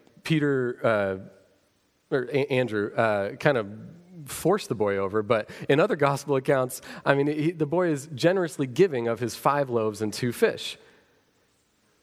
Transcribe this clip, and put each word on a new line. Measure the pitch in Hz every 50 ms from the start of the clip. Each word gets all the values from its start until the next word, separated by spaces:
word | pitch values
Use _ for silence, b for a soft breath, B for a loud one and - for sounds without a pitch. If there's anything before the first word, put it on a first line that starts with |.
| _ _ _ _ -
Peter, | - 160 151 147 143 139 131 127 120 127 - -
uh, | 117 113 104 101 98 95 95 101 - - - _ _ _ _ _ _ _ _ _ _ _ _ _ - 151
or | 135 123 120
A-, | 139 135 143
Andrew, | 147 139 127 127 113 107 104 101 113 -
uh, | 120 113 113 104 101 98 101 135
kind | 131 - 156 139
of | 120 107 98 104 110 113 185 - - - - 185 170 147
forced | 131 - - - 160 196 208 -
the | - 131
boy | 98 107 101 98
over, | 98 98 95 95 110 104
but | 101 120 110 107 B B B B B
in | 143 143
other | 180 214 226
gospel | 156 143 139 139 135 - 147 139
accounts, | 135 131 - 143 131 127 127 - - - B B B B
I | 143 139
mean, | 139 143
he, | 147 147 151 147 165
the | 180 160 156
boy | 143 160 180 180 170
is | 151 139 131 160 156
generously | 120 151 170 190 196 180 156 - - 143
giving | 131 117 123 190 190 143 120 117
of | 117 117 104
his | 120 113 -
five | - - 151 139 147 143 127
loaves | 120 117 110 110 104 101
and | 110 104
two | 101 - - 123 117
fish. | - 226 214 - - - - - - b b b b b b b b b b b b b b _ _ _ _ _ _ _ _ _ _